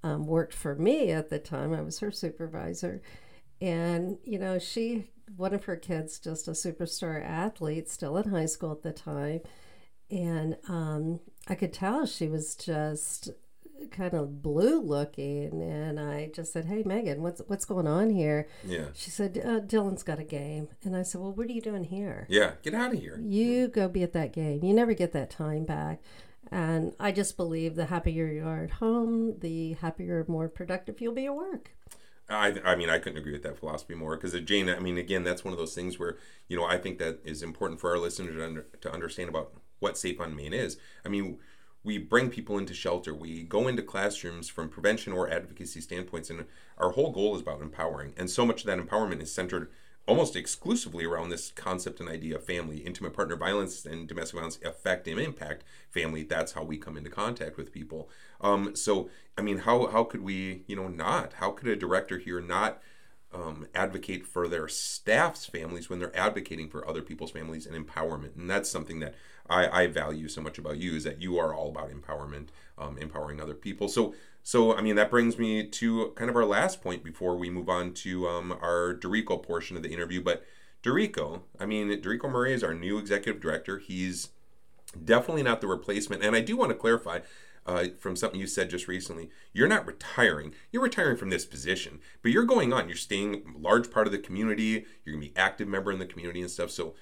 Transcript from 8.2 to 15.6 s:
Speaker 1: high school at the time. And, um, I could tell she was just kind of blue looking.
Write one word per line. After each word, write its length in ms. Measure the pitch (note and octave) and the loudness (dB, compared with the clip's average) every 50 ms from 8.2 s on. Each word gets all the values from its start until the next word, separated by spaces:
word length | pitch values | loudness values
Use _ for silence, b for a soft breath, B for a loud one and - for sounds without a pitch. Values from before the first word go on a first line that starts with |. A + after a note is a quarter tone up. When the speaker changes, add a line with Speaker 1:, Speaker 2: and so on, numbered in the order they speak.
| A3 G#3+ | 0 2
Speaker 1:
high 160 | G3 E3+ D#3+ | 2 2 2
school 260 | D#3+ - - F#3 D#3+ | 0 0 -2 -4 -4
at 120 | D3+ D3+ - | -4 -4 -6
the 100 | E3 D#3 | -8 -8
time. 480 | - - - D3 C#3+ C#3+ D3 D#3 E3 B B B B B B B B B B B - - - | -8 -6 -6 -4 -2 -2 -2 -2 -4 B B B B B B B B B B B -20 -10 -6
And, 480 | - F#3 F3 E3+ E3 D#3+ D#3 D#3 D#3+ - - - | -4 -2 0 0 0 0 0 0 -2 -4 -4 -4
um, 500 | F3+ E3+ D#3+ D#3 D3+ D3+ D#3 D#3+ E3+ E3 - - - - - - | -4 -2 -2 0 0 0 0 -2 -2 -4 -6 -12 -20 -12 -6 -6
I 60 | F#3+ | -2
could 180 | F3 G3+ F3 - | 0 0 -2 -2
tell 320 | - F#3+ F#3+ A#3 D4+ D4 | -2 0 0 2 2 0
she 240 | - - - E3 D3+ | 0 0 -2 -2 0
was 260 | D#3 D#3 D#3 - - | 0 0 -2 -4 -6
just 760 | - - - D#3+ D3+ D3+ D3+ D3+ D3+ - - - - - - - - - - - - - E4 D4+ C#4 D4 - | -6 -4 -2 0 0 0 0 -2 -2 -4 -4 -6 -6 -8 -10 -12 -14 -16 -20 -20 -20 -20 -18 -16 -14 -14 -10
kind 220 | - - F#3 F3+ F3 | -6 -4 -2 0 0
of 280 | D#3+ D3 C#3+ C#3+ C#3+ | 0 0 -2 -4 -4
blue 380 | C#3+ D#3 D3 D#3 G3 B3+ D#4+ D#4+ | -2 2 4 8 8 8 8 6
looking. 800 | A3+ D#3 D3 C#3+ D3 C#3+ - - C#3 C#3+ C#3+ C#3+ D3 D3+ D#3+ D#3+ | 4 2 2 2 0 0 -2 -4 -4 -2 -2 -2 -2 -2 -4 -4